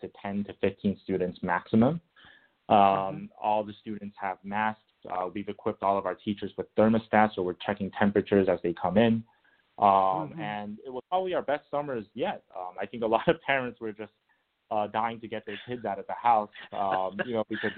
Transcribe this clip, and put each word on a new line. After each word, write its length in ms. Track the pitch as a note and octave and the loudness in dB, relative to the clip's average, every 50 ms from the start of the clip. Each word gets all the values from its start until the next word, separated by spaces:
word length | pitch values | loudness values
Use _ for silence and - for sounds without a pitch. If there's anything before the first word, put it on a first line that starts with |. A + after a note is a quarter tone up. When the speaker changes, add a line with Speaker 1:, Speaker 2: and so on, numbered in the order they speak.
Speaker 1:
to 80 | - F#2 - - | -16 -16 -14 -12
ten 220 | - G2+ G2 G2+ G2+ | -10 -6 -4 -4 -6
to 80 | G2 F2+ - | -6 -4 -2
fifteen 360 | - G2 F#2+ - - G2+ F#2+ - _ | 0 0 0 0 -2 -2 -2 -2 _
students 360 | - F#2+ F2+ F#2 F2+ - - - | -4 -2 -2 -2 -2 -4 -4 -2
maximum. 560 | F#2 F2 F2 - - - A2 A#2 C3+ E3+ E3 - _ _ - - - - _ _ _ _ _ _ - | -2 -2 -2 0 2 4 6 6 6 4 0 -6 _ _ -20 -20 -20 -20 _ _ _ _ _ _ 4
Um, 80 | A2 | 6
Speaker 2:
Mm-hmm. 480 | G#2 G2 G2 G2 F#2+ F#2+ F#2+ G2 G2 G2+ G#2 - - | 8 8 8 6 4 0 -4 -6 -8 -10 -14 -12 -4
Speaker 1:
all 220 | - A2 G#2+ G#2+ G#2 | -2 0 0 0 -2
the 100 | G#2 G#2 - | -4 -8 -12
students 360 | _ A2+ G#2+ G#2 G2+ G2+ G2+ - | _ -10 -10 -10 -10 -12 -10 -8
have 180 | G2+ G2 F2+ - - | -8 -8 -8 -8 -8
masks. 380 | G2 G2+ G#2+ G#2+ A2 G#2+ - _ _ _ _ - - | -6 -2 -2 0 -2 -2 -6 _ _ _ _ -12 -8
Uh, 200 | F2+ F#2 F#2 F2+ E2+ | -6 -4 -4 -4 -6
we've 140 | G#2 G2 | -6 -8
equipped 360 | G2+ G#2 - - A2 G#2 - G2 | -8 -10 -6 -6 -6 -4 -2 0
all 140 | G2 G2 | 0 0
of 80 | G2 F#2+ | 0 0
our 100 | F#2 F2+ | -2 -6
teachers 360 | - - G#2+ G2+ G2+ G#2 F#2+ - | -4 -4 -4 -4 -4 -6 -8 -8
with 160 | - F#2 - _ | -10 -10 -2 _
thermostats, 600 | - G#2+ A2 A2+ A2 - - - G#2+ G#2+ G#2+ - | 4 6 6 4 2 2 2 4 4 4 4 2
so 60 | - | -2
we're 140 | F#2 F2+ F2 - - | -4 -4 -4 -4 -6
checking 240 | - G#2 - G2 F#2+ | -6 -4 -4 -4 -6
temperatures 580 | - - G#2+ G2+ G2+ G#2 F#2+ - G#2 G2+ F#2+ F#2 | 0 0 2 2 4 2 2 4 4 4 6 4
as 100 | F2+ E2+ | 2 0
they 120 | - F2 E2+ | -2 -4 -4
come 240 | - - F2+ F2+ | -2 -4 2 4
in. 260 | G#2 A#2 A#2 A2+ A2+ A2+ - _ _ _ _ _ _ _ _ _ - | 4 6 6 4 2 -2 -8 _ _ _ _ _ _ _ _ _ 2
Um, 80 | G#2+ | 4
Speaker 2:
Mm-hmm. 540 | G2+ G2 G2 F#2+ F#2+ F#2+ F#2 F#2 F#2 G2 - | 6 6 6 4 2 0 -2 -4 -6 -8 -8
Speaker 1:
and 360 | G#2+ G#2 G#2 G#2 G#2 G#2 G#2+ G#2+ - | -8 -6 -6 -8 -8 -10 -12 -12 -12
it 40 | C3+ | -12
was 140 | B2+ B2+ - _ | -10 -10 -6 _
probably 240 | F3+ F#3 F#3+ F#3 F3 | -4 -2 -2 -2 -2
our 80 | C#3+ | -2
best 220 | A2+ - C#3+ D3 - _ | -2 -2 -2 -4 -4 _
summers 340 | - C#3+ D3 D3 C3 A2+ G#2 G2+ _ | -6 -6 -4 -4 -6 -8 -8 -10 _
yet. 300 | A#2 D#3 G3+ D3 - - _ - | -4 -4 -4 -4 -8 -12 _ -14
Um, 160 | F#2 F#2 F2+ F2+ F#2 | -12 -12 -10 -10 -10
I 40 | G2+ | -10
think 180 | - - A#2 A#2 | -10 -6 -4 0
a 40 | |
<laughs> 80 | A2 A2+ | 2 2
lot 100 | A2+ - | 2 2
of 140 | F3 E3 - - | 0 0 0 -2
parents 360 | - C#3 C3+ B2+ B2 A#2+ - | -2 -2 -2 -2 -6 -8 -10
were 140 | A#2 A2 G#2 | -10 -12 -10
just, 180 | - G#2+ - _ _ _ _ _ _ _ _ _ _ _ _ | -12 -14 -16 _ _ _ _ _ _ _ _ _ _ _ _
uh, 180 | A2+ G#2+ G#2 | -4 -4 -4
dying 340 | G#2 G#2 A2 A2+ A#2 A#2 A2 | -2 -2 -4 -4 -4 -6 -10
to 80 | A#2 G#2+ | -10 -10
get 160 | A2+ G#2+ - | -10 -10 -10
their 120 | - G2+ G2 - | -10 -12 -12 -10
kids 200 | B2 B2 B2 A2 | -10 -10 -8 -6
out 120 | G#2 G2 | -6 -6
of 80 | G2 F#2 | -6 -8
the 60 | - F#2 - | -10 -8 0
house, 280 | - A#2+ A#2 G#2+ G#2 G#2 - - - - - | 2 4 4 4 2 -2 -8 -16 -16 -10 -6
um, 440 | G#2 G2+ G2 F#2+ F#2 F#2+ F#2+ F#2+ G2+ - | -4 -2 0 0 0 -2 -4 -4 -6 -6
you 80 | B2+ A#2 | -4 -2
know, 100 | A2 G#2+ - | -4 -2 -4
because 220 | A2 G#2+ - G#2 G2+ | -4 -4 -4 -6 -6